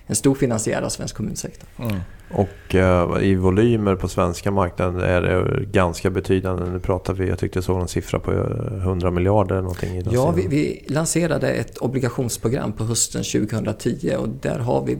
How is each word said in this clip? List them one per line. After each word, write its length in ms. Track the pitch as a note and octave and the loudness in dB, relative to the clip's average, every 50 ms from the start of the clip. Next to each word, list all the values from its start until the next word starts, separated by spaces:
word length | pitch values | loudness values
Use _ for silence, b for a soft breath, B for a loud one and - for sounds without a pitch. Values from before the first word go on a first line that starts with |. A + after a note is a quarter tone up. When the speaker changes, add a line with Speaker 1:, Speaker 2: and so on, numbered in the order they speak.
| b | b
Speaker 1:
en 80 | b - | b -4
stor 200 | - - C#3 C3+ | 2 2 2 2
finansiär 460 | - C#3+ A#2+ A2+ G#2+ - A#2+ - - | 4 2 0 0 0 0 -2 -2 -2
av 80 | - - | -2 -4
svensk 260 | - - A#2 G#2+ - | -6 -6 -8 -10 -6
kommunsektor. 540 | - G#2+ - - - - F3 - - - - - - | -6 -6 -6 -6 -8 -10 -10 -12 -14 -20 -18 -12 -8
Speaker 2:
Mm. 180 | A#2 A2+ G2+ F2+ F2 - - - - - F3 | -6 -4 -4 -4 -6 -8 -14 -18 -14 -6 0
Speaker 3:
Och, 420 | F3 G2+ F2+ - - - - - | 0 0 0 -2 -12 -6 0 2
eh, 480 | F#2 F#2 F#2 F2+ F2+ F2 - D#2+ - - | 4 6 6 6 4 4 2 2 2 4
i 120 | G2 F#2+ | 4 4
volymer 600 | F#2 F2+ F#2 F#2 G2+ A#2 A#2+ A#2 G#2+ G#2 G2 F#2+ | 4 4 4 6 6 6 4 4 4 4 2 2
på 120 | F2 - | 2 0
svenska 440 | F2 - G#2 F2+ F2 F2 - - G2+ | -2 0 0 0 0 0 -2 -4 -2
marknaden 500 | G2 G2 F#2 F2 - - F2+ F#2 F2+ F2+ | 0 0 0 0 0 -2 -2 0 0 0
är 200 | F#2 F#2 F2+ F2+ | 0 2 2 2
det 440 | F2+ F2+ F2+ F#2 - - - - - | 2 2 2 2 2 2 0 0 -2
ganska 440 | G2 - F#2+ F#2 F2 E2+ - - F#2+ | 2 2 4 4 4 0 0 -2 0
betydande. 560 | F#2 F#2+ F2+ - F#2+ F#2 F#2 F#2 F#2 F2 F2 F2+ | 0 0 0 2 2 2 2 0 -2 -2 -2 -4
Nu 80 | F2+ F2+ | -4 -4
pratar 340 | - - G2 F#2 - - F#2 | 0 0 -2 0 0 -2 -2
vi, 140 | F#2+ F#2 F#2 | 0 0 -2
jag 100 | F#2 - | 0 0
tyckte 180 | G2 F#2 - | -2 -2 -2
jag 60 | F#2 F2+ | -2 0
såg 180 | - F#2 F#2 | 0 0 0
en 60 | F2+ | 0
siffra 320 | F2+ - - - - - - | -2 -2 -4 -2 0 -2 -2
på, 120 | - F#2 F#2+ | 0 0 0
eh, 460 | F#2+ F#2 - - - D#2+ D#2+ G2+ F#2+ | 0 0 -2 -2 -4 -4 -4 -4 -2
hundra 320 | F#2 F#2 F#2+ F2 E2+ F2+ | -2 0 0 0 0 0
miljarder 440 | F2+ F2 F2+ F#2+ G#2 G#2+ G2 F#2 F#2+ | 2 2 2 4 4 4 4 2 0
eller 60 | F#2+ | -2
någonting 340 | F#2 F#2 F2+ - - F2+ F#2 | -2 -2 -4 -4 -4 -6 -4
i 40 | F2+ | -4
den 120 | F2+ A2+ A2+ | -2 0 2
Speaker 1:
Ja, 180 | B2 C3+ E3 | 2 2 2
Speaker 3:
stilen. 180 | E3+ F3 F#3+ F#3 | 2 2 0 2
Speaker 1:
vi, 60 | C3+ | 0
vi 360 | - D2+ - - - - - C3 | 0 0 0 -4 -6 -6 -4 -2
lanserade 580 | D#3 E3 D#3 - D#3+ E3+ E3 C#3 - B2+ C3 | -2 0 0 0 0 2 2 0 0 0 0
ett 260 | B2 A#2+ A2+ - - | 0 0 -4 -6 -6
obligationsprogram 960 | - C#3+ A#2+ C3 B2+ B2+ A#2+ - - C3 A2+ - - - A2+ C3 D3+ - A2+ G#2 | -4 -4 -2 0 0 -2 -2 -2 -2 -2 -2 -4 -2 -2 -2 -2 0 -2 -4 -4
på 100 | - A2 | -4 -2
hösten 400 | A2+ A#2 - - - - - G2+ | -2 0 -2 -2 -2 -2 -6 -4
tjugohundratio 920 | - - - G#2+ G#2 A2+ A2 - - A2 - - B2 - - E3 E3+ C3+ | -2 0 0 0 0 -2 -2 -2 -2 -4 -2 -2 -2 -2 -2 -2 -2 -2
och 140 | C3 B2+ A#2 | 0 -2 -4
där 300 | C3 C3+ - C#3+ - C#3 | -6 -4 -4 -4 -2 -2
har 260 | A#2 B2 C#3 C3+ C3+ | 0 0 0 0 0
vi 120 | B2 B2 | -2 -4